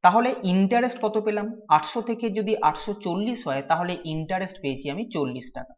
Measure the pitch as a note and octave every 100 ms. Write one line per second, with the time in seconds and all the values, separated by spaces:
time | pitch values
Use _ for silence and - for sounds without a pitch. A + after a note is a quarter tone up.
0 | F3+ G#3 B3 - G3 F3+ G3 A#3+ B3 -
1 | G#3+ G#3+ G#3+ G#3 G#3 A#3 - D3+ - A#3+
2 | A3+ A3+ A3+ G3 G#3 G#3+ D#3 D3+ - G3+
3 | F#3 F3 G#3+ A#3+ - C3+ C3+ E3 F3 F3+
4 | E3 D#3 D#3+ F#3 F#3 F#3+ C#3+ C3 C#3+ C#3+
5 | - D#3 C#3 B2 A#2+ - -